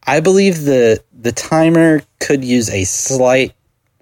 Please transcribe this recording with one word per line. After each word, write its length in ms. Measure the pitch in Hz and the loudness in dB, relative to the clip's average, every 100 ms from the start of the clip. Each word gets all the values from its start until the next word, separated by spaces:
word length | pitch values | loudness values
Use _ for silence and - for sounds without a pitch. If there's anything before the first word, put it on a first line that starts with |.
| - | -4
I 140 | 147 | -2
believe 420 | 165 190 196 165 | 2 2 2 0
the, 380 | 143 131 117 107 _ - | 0 2 2 0 _ -10
the 140 | 117 | -8
timer 720 | 120 - 160 160 165 165 156 - - | -6 -4 0 2 4 4 2 -2 -10
could 240 | - 143 | -4 -4
use 240 | 127 123 107 | 0 -2 -2
a 160 | 104 | -4
slight 680 | 92 - - 131 127 131 123 - _ _ _ _ | -4 -6 -4 -2 0 0 -2 -8 _ _ _ _